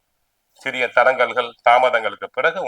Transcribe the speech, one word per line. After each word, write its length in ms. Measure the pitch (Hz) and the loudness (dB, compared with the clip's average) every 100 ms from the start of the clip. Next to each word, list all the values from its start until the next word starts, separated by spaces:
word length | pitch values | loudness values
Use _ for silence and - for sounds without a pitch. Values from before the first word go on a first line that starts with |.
| _ _ _ _ _ _ | _ _ _ _ _ _
சிறிய 240 | 135 127 120 | -10 -6 -2
தடங்கல்கள் 640 | - 123 131 120 117 120 - - | 2 2 2 0 -2 -6 -2 2
தாமதங்களுக்கு 600 | 120 127 117 110 101 98 - | 4 2 0 -4 -8 -10 -4
பிறகு 220 | 151 190 | -4 -4